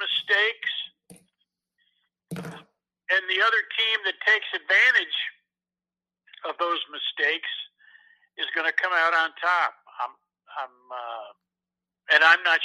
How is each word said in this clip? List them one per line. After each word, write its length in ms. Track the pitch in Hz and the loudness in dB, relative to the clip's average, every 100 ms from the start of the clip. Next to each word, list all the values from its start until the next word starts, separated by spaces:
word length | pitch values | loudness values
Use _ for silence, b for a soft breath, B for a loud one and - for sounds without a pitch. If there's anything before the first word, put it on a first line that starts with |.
mistakes 680 | 202 - - 202 214 226 - - - _ _ - _ _ _ _ _ _ _ _ _ _ _ | -6 -4 0 0 0 -2 -8 -8 -10 _ _ -20 _ _ _ _ _ _ _ _ _ _ _
and 880 | 175 170 - - _ _ _ - 190 185 | -12 -12 -16 -20 _ _ _ -2 -2 0
the 120 | 190 208 | 0 2
other 160 | 233 - - | 2 -2 -4
team 200 | 226 220 190 | -2 -2 -4
that 80 | 185 - | -2 0
takes 240 | 214 - 185 | 0 0 -6
advantage 600 | - 196 247 247 349 - - - _ _ _ _ _ _ _ _ _ - 165 | 0 4 4 4 0 -4 -6 -10 _ _ _ _ _ _ _ _ _ -12 -10
of 80 | 156 | -4
those 240 | 170 165 147 | -2 -2 -6
mistakes 600 | 147 - - 147 160 - - - b b b b b b - | -8 -8 -2 -2 -2 -6 -10 -12 b b b b b b -10
is 80 | 156 165 | -6 -2
gonna 160 | 160 | -2
come 160 | - 185 | 0 0
out 200 | 175 165 | 2 4
on 160 | 170 160 - | 2 0 -2
top. 400 | 170 175 139 - - - | 0 2 0 -4 -16 -10
I'm, 120 | 123 139 _ _ - 147 | -10 -10 _ _ -14 -12
I'm, 180 | 131 127 123 | -12 _ -16
uh, 400 | 127 117 113 104 - _ _ _ _ _ _ - 151 | -12 -10 -12 -14 -20 _ _ _ _ _ _ 2 4
and 40 | 165 | 6
I'm 160 | 170 | 6
not 180 | 175 165 | 4 2